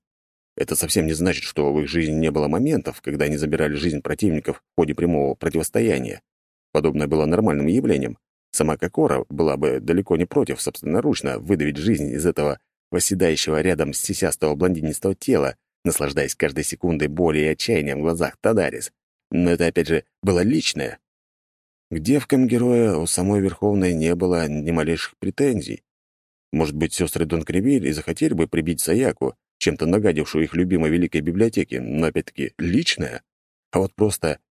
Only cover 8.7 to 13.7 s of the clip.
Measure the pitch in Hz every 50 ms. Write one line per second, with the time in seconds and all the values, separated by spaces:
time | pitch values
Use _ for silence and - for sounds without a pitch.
8.7 | 76 - - 90 - - 156 123 71 64 - - 71 71 82 76 69 69 73 71
9.7 | 64 67 50 78 82 92 101 - 90 80 87 - - 147 117 - 67 - - -
10.7 | - - - 76 82 113 - 151 - - - 69 64 55 - 78 101 78 73 76
11.7 | 71 73 78 110 107 73 73 69 62 73 78 87 78 - 73 73 67 - _ _
12.7 | _ _ _ _ 87 90 - - 98 90 95 82 78 - - 78 78 78 80 92